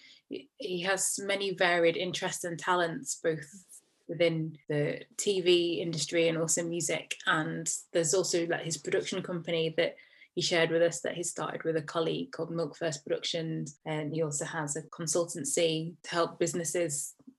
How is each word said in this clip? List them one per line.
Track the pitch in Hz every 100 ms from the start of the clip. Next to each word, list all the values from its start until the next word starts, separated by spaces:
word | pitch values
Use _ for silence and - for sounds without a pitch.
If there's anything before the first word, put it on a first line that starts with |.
| - - -
he, | - - -
he | 208 180
has | 185 190 - -
many | 196 196 196
varied | 180 180 175 165 165
interests | 185 160 180 -
and | 175 165
talents, | - 180 165 160 143 -
both | 165 156 - 202 - - _ _ -
within | 165 170 160 156 147 -
the | 147 151 - - -
T | 208 190
V | 175 175 170 165
industry | 170 165 - 170 165
and | 165
also | 165 -
music. | 170 170 165 160 - - -
And | 160 160 165 160 - -
there's | 175 160
also, | 190 170 175 170
like, | 143
his | 160 156
production | - - - 185
company | 180 175 170 165 160 160
that | 165 - - - -
he | 175
shared | 156 170 165
with | 165
us | 170 165
that | -
he | 170
started | 170 - 156 -
with | 160 160
a |
colleague | 151 170 165 156 -
called | - 165
Milk | 165 151 -
First | 165 147
Productions, | - 165 - 170 160 160 151 - 160
and | 156 147
he | 160
also | 151 143
has | 160 160 147 160
a |
consultancy | - - 165 180 170 170 143 180 165 160 165 170
to | -
help | 170 165 -
businesses | 170 175 165 180 165 143 - - -